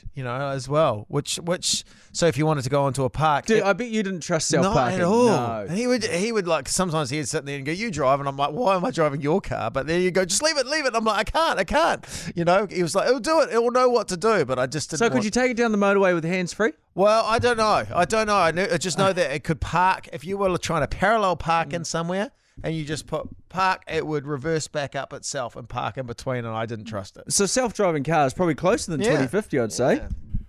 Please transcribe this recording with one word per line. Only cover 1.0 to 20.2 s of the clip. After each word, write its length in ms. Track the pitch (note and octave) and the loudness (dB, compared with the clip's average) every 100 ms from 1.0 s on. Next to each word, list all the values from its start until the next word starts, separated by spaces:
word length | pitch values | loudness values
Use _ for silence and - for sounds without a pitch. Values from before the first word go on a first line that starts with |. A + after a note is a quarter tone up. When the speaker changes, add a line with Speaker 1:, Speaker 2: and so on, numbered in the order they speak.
| G#2 | -2
Speaker 1:
which, 300 | C#3+ - - | -4 -2 -4
which, 480 | E3+ F3+ - - - - - | -2 -2 -2 -2 -4 -16 -14
so 160 | - E3+ | 0 2
if 100 | C3 | 4
you 80 | D#3 | 2
wanted 200 | D3+ B2 | 2 0
to 40 | |
go 200 | C#3+ C#3 | 0 2
into 140 | B2+ C3 | 0 -2
a 40 | |
park, 360 | - D#3 C#3 D#3 | 0 2 2 2
Speaker 2:
Dude, 140 | A3 | 2
Speaker 1:
it 40 | |
Speaker 2:
I 80 | G3 | 4
bet 160 | F#3+ B3 | 0 0
you 160 | A3 | -2
didn't 160 | G3 F#3 | -2 -4
trust 320 | - E3 - | -2 -2 0
Speaker 1:
Not 120 | D#3+ | 2
Speaker 2:
self-parking. 360 | F#3 D#3 A#2+ - | 2 2 2 2
Speaker 1:
at 60 | F3 | 2
all. 220 | A#3 A#3+ | 4 4
Speaker 2:
No. 380 | E3+ A#2+ A2 G2+ | 4 0 -4 -4
Speaker 1:
And 80 | F3+ | -2
he 100 | B3 | 0
would, 160 | B3 | 0
he 300 | G#3 E3 A3 | 0 -2 -2
would, 120 | A3 F3 | -2 0
like, 220 | D#3 B2+ | 0 0
sometimes 420 | - F#3 D#3 C3+ | -2 0 -2 -2
he'd 200 | D3+ D3+ | -4 -4
sit 160 | D#3+ C#3+ | -6 -6
there 100 | C#3 | -8
and 100 | C3+ | -6
go, 60 | |
"You 180 | F3+ A#3 | -4 -4
drive," 300 | D3+ C3 C#3 | 0 2 2
and 80 | C#3 | 0
I'm 80 | C#3 | -2
like, 160 | C#3+ | -2
"Why 240 | D3 F#3+ F#3+ | 0 0 2
am 80 | |
I 80 | E3+ | 0
driving 300 | D#3 D3+ C#3 | 0 0 0
your 180 | D3 F#3 | 0 0
car?" 320 | - A2+ G#2+ | 0 -4 -4
But 160 | C3 C3+ | -4 -2
there 100 | E3+ | 0
you 140 | F#3 | 0
go, 140 | F#3 F3+ | 2 0
"Just 180 | - | 0
leave 140 | D#4 D4+ | 0 0
it, 80 | B3 | -2
leave 160 | D#4 | -2
it." 40 | C4+ | 0
And 100 | A3+ | 0
I'm 80 | A3 | 0
like, 140 | G#3 A3+ | 0 0
"I 20 | |
can't, 260 | D4 D#4+ F#3 | 0 0 0
I 40 | |
can't." 420 | - D4 E4 - - - E3+ - | 0 2 2 0 -6 -12 -8 -2
You 80 | |
know, 240 | E3+ F#3+ G#3 | 2 4 2
he 140 | E3+ | -2
was 120 | E3+ F#3+ | 0 2
like, 120 | G3+ | 2
"It'll 140 | C4 | 2
do 180 | G#3+ D#4+ | 2 2
it. 100 | A3 | 4
It 100 | A3 | 2
will 80 | A#3 | 2
know 160 | B3 B3+ | 4 4
what 220 | A#3+ G3+ | 4 0
to 80 | F3+ | -2
do." 260 | G#3+ G#3 | 2 2
But 160 | B2+ B2 | 2 0
I 60 | C3 | 0
just 240 | D3 - | -2 -6
didn't 100 | D#3+ | 0
Speaker 2:
So 60 | A#3 | 2
could 80 | |
Speaker 1:
want 100 | C4 | 2
Speaker 2:
you 80 | G#3 | 0
take 200 | A#3 B3+ | 2 0
it 40 | A#3 | 2
down 160 | A#3+ | 0
the 60 | G#3 | 2
motorway 360 | G3+ G3 F#3+ | 4 4 4
with 120 | F3 D#3+ | 2 0
hands-free? 480 | F#3 F3+ - A3 - _ - | -2 -2 -2 -2 -2 _ 0
Speaker 1:
Well, 280 | G3+ A3 G#3 | 4 4 2
I 140 | A#3 | 2
don't 160 | A#3+ A3+ | 2 2
know. 300 | A3 E3 G#2+ - | 2 2 0 0
I 80 | |
don't 240 | F3 A3 G#3+ | 2 2 2
know. 80 | G3+ | 4
I 160 | E3 | 2
knew, 160 | D#3+ G3 | 2 0
I 60 | E3+ | -2
just 220 | F#3 E3+ | -2 0
know 80 | G3 | 2
Speaker 2:
Uh. 80 | |
Speaker 1:
that 180 | F3+ D3+ | 2 0
it 140 | D3+ - | -2 -4
could 160 | D#3+ | -4
park. 480 | - E3 F#3 F#3 - | -2 2 2 2 -4
If 140 | - | -14